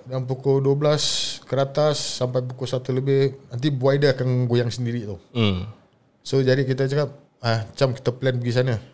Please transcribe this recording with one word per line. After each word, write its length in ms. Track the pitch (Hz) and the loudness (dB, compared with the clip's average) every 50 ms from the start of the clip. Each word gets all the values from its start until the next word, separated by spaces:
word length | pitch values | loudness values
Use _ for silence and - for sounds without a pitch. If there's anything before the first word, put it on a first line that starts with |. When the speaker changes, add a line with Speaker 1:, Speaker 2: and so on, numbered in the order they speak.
| - | -12
Speaker 1:
dalam 200 | 127 127 131 123 | -8 -6 -6 -4
pukul 320 | 123 131 131 - 143 135 | -4 -4 -2 0 2 2
dua 160 | 139 135 139 139 | 4 4 2 2
belas 280 | 143 147 147 151 143 - - - - - - - - | 2 2 2 2 2 0 0 -2 -2 -4 -4 -6 -10
ke 140 | - - 127 | -8 -4 -2
atas 640 | 135 135 135 - 151 151 151 143 143 - - - | -2 -2 0 0 2 2 2 2 0 -4 -6 -4
sampai 240 | - 127 123 123 127 | -4 -2 -2 -2 -2
pukul 240 | 127 123 123 - 131 | -4 -4 -6 -8 -6
satu 240 | 120 135 127 127 - | -4 -4 -4 -4 -2
lebih, 440 | 127 127 131 139 135 139 139 135 131 - - | -2 -2 0 2 2 2 2 0 -2 -6 -14
nanti 220 | - - 120 135 | -12 -8 -4 -2
buai 300 | 151 139 123 127 135 139 | -2 0 2 2 2 4
dia 120 | 143 147 139 | 4 4 2
akan 360 | 131 135 127 127 127 127 127 | 2 2 0 0 2 2 2
goyang 240 | 117 120 120 117 117 | 2 2 2 2 0
sendiri 360 | 104 123 123 117 120 120 107 | -2 -4 -4 -4 -4 -4 -6
tu. 120 | 104 95 90 - _ | -8 -10 -12 -14 _
Speaker 2:
Hmm. 340 | - 120 110 101 92 90 95 110 - - _ _ _ _ _ _ _ _ | -2 0 2 2 2 0 -4 -8 -12 -18 _ _ _ _ _ _ _ _
Speaker 1:
So, 200 | - - 135 135 | -6 0 0 2
jadi 240 | 131 127 127 139 135 | 4 4 4 4 2
kita 240 | 131 131 131 135 | 0 0 0 0
cakap, 220 | 135 139 147 147 - - - - _ _ _ | 0 0 0 -2 -2 -6 -12 -20 _ _ _
ah, 220 | 123 117 113 113 107 | -2 0 0 0 -2
macam 280 | - - - 139 131 | -4 -2 0 0 0
kita 180 | 120 - - 127 | 0 -2 -4 -4
plan 220 | 120 - 135 131 127 | -2 -2 0 -2 0
pergi 200 | 120 120 120 113 | 0 0 0 0
sana. 200 | 127 127 127 113 104 - - | 2 2 2 0 -4 -4 -10